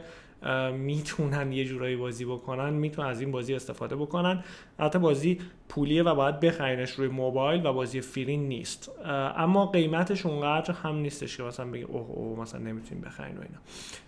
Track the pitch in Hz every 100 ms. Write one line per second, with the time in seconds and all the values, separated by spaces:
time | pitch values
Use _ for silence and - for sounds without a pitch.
0 | - - - - 135 131 131 131 139 147
1 | 147 - 147 143 139 131 131 127 127 123
2 | 123 117 123 123 - 131 143 151 151 151
3 | 139 117 135 131 120 131 - 120 117 135
4 | 147 175 180 185 - - - - 151 180
5 | 170 139 160 180 - - - - 143 156
6 | 170 143 139 151 165 156 135 127 127 -
7 | 135 131 127 127 139 175 156 131 123 131
8 | 127 135 127 147 139 117 113 - - -
9 | 170 139 135 - 160 196 196 185 160 165
10 | 180 202 170 147 147 156 160 170 156 151
11 | 147 147 143 - 123 123 123 120 120 -
12 | 117 - 113 113 113 117 113 113 113 -
13 | - - 71 - - - - - - -